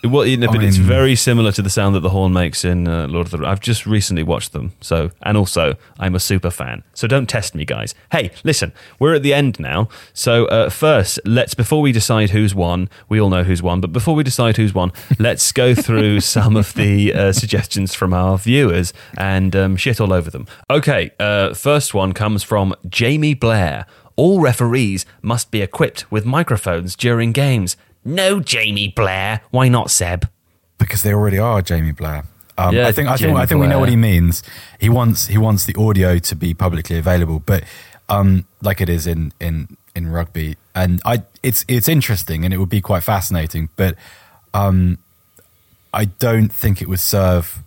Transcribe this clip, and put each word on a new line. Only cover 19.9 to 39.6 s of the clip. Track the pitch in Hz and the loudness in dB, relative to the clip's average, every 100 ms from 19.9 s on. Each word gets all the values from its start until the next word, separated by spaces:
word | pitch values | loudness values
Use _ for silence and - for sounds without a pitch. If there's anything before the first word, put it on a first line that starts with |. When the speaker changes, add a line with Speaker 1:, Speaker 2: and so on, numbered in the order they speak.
| 117 | 0
Speaker 1:
all | 104 | 0
over | 92 80 | 0 -2
them. | 69 - - - | -12 -16 -18 -2
Okay, | 147 151 120 87 - | 0 2 0 -2 -4
uh, | 104 104 98 - | -2 0 0 -2
first | 139 147 - 101 | 0 0 0 -2
one | 95 | -2
comes | 92 107 104 | -2 -2 -2
from | - 104 95 - 87 | -2 0 0 -4 -6
Jamie | 117 117 151 151 | -2 0 2 0
Blair. | 139 117 107 85 60 - - _ - | 0 2 2 0 -4 -12 -20 _ 0
"All | 160 190 | 2 4
referees | 147 120 120 127 110 95 - _ | 2 2 0 0 0 -2 -8 _
must | 104 120 - | -4 -4 -2
be | 107 | -4
equipped | 95 - 151 - - | -4 -2 -4 -4 -6
with | 107 110 | -4 -2
microphones | 143 170 110 95 85 90 - | -2 0 -2 -2 -4 -6 -4
during | 120 117 117 | 0 0 0
games." | 113 139 123 90 - _ _ - | 0 0 0 -2 -6 _ _ -6
No, | 170 190 202 | -2 0 0
Jamie | 147 120 110 101 101 | -2 -2 -2 -2 -4
Blair. | 107 101 95 98 110 _ | -2 -2 -2 -4 -6 _
Why | 127 131 | 2 4
not, | 120 - | 2 0
Seb? | - 87 87 - _ _ _ _ _ | -2 -2 -2 -6 _ _ _ _ _
Speaker 2:
Because | - - | -2 0
they | 107 | 0
already | 104 104 95 | 2 2 2
are, | 117 107 | 2 0
Jamie | 90 85 80 | 0 -2 -2
Blair. | 73 78 73 76 _ - - | -4 -6 -8 -12 _ -12 -2
Um, | 92 113 | 0 2
Speaker 1:
Yeah, | 120 | 2
Speaker 2:
I | |
think, | 110 143 | 0 0
I | 131 | 0
think, | 160 | 2
Speaker 1:
Jamie | 156 | 2
Speaker 2:
I | - | 2
think | 151 | 2
we | 139 | 2
know | 135 | 2
what | 127 | 4
Speaker 1:
Blair. | 117 | 4
Speaker 2:
he | 113 87 | 4 4
means. | 85 85 - - - - | 4 0 -8 -20 -20 -2
He | 104 | 2
wants, | 123 117 113 - | 4 2 0 0
he | 104 | 2
wants | 110 101 - | 2 0 -2
the | 101 | 0
audio | 110 98 92 87 | 2 4 4 2
to | - 78 | -2 -4
be | 87 | -4
publicly | 82 92 82 - 85 | -2 -2 -2 -4 -4
available, | 80 90 82 78 | 0 0 0 -4
but, | - 92 - - - - - | -2 -2 -4 -20 -20 -20 -4
um, | 101 98 95 90 _ | 2 4 2 0 _
like | 101 92 | -4 -2
it | 85 | -2
is | 85 80 | -2 -2
in, | 82 76 - | -4 -6 -6
in, | 85 80 | -6 -6